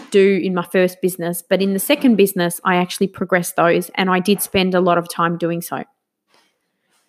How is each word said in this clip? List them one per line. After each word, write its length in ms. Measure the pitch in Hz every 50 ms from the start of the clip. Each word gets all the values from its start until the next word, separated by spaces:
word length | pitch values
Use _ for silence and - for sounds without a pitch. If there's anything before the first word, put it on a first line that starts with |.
| - -
do 280 | - 196 190 202 196 175 -
in 100 | 190 180
my 120 | 175 175
first 360 | - - 185 180 180 180 -
business, 400 | - 180 180 - 165 175 175 -
but 220 | - - 190 180 196
in 100 | 196 196
the 60 | 190
second 360 | - - 294 285 - 247 220
business, 460 | 190 196 196 - 180 175 170 - - -
I 120 | 190 180
actually 320 | 180 180 180 - - 196
progressed 480 | 185 - - 190 175 185 175 175 - -
those 340 | - 165 170 165 175 180 - -
and 160 | - 185 185
I 80 | 185 185
did 200 | 180 208 202 196
spend 360 | - - - 190 185 185 185
a 60 | 180
lot 180 | 185 175 175 170
of 100 | 170 170
time 280 | - - 170 170 170 170
doing 220 | 175 165 170 170
so. 220 | - - 143 - - - _ _ _ _ _ _ _ _ _ _ _ _ _ _ _ _ _ _ _ _ _ _ _